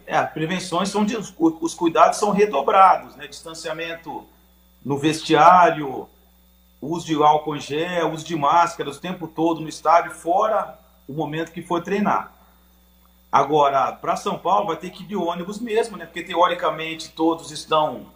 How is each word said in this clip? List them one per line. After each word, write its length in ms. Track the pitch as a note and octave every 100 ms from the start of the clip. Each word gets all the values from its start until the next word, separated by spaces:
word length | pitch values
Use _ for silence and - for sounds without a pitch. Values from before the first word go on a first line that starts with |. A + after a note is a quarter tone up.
| -
É, 100 | D3+
as 140 | B2
prevenções 600 | D3+ D#3+ F#3 - E3+ G3
são 120 | G#3
de, 120 | G#3 A3+
os, 160 | - -
os 360 | D#3+ D#3+ E3
cuidados 440 | - E3+ D#3 F3+ -
são 120 | G#3
redobrados, 840 | F#3+ G#3 - - G3 F#3 - - C#3+
né? 100 | D3
Distanciamento 960 | - D#3+ D#3+ E3 D#3 E3 E3 D3+ A2+ - _ _ _ _ _
no 140 | B2+ C#3
vestiário, 1080 | D#3 D#3 - D#3 E3 F3+ E3+ D3+ C#3 A#2 - _ _ _ _ _ _ _
uso 260 | C#3 E3+ C#3+
de 80 |
álcool 420 | D3 D3+ D3+ D#3 C#3+
em 40 |
gel, 520 | - D3 F3 F3 D#3
uso 120 | D#3
de 120 | D#3 D#3+
máscaras 600 | C#3+ E3+ E3 - C#3+ C3+
o 40 |
tempo 280 | F3+ F#3 D3+
todo 340 | - E3 D3+
no 60 | D#3
estádio, 420 | - D#3 E3+ E3+
fora 680 | - D#3+ F#3+ A3 G3+ - - _ _ -
o 80 |
momento 380 | D3 D3 D#3+ E3
que 100 | F3
for 200 | E3 E3+
treinar. 500 | F3 G3+ F#3 G#2+ - _ _ _ _ _ _ _ _ _ _
Agora, 600 | B2 C#3+ D3+ C#3 C#3 A#2+
pra 220 | - D3+
São 240 | F#3 G#3 F#3
Paulo 300 | E3+ G3+ G3+
vai 80 | D#3
ter 140 | F3+
que 140 | -
ir 20 | E3
de 100 | G3+
ônibus 420 | E3+ F3 F3 G#3
mesmo, 380 | A#3 A3 A3 F3
né? 80 |
Porque 180 | E3 E3+
teoricamente 880 | F3 E3+ F3 F3 E3 D#3 D#3+ D#3+ -
todos 400 | - E3 D#3+ -
estão, 520 | D3+ - D#3 D3 A#2 -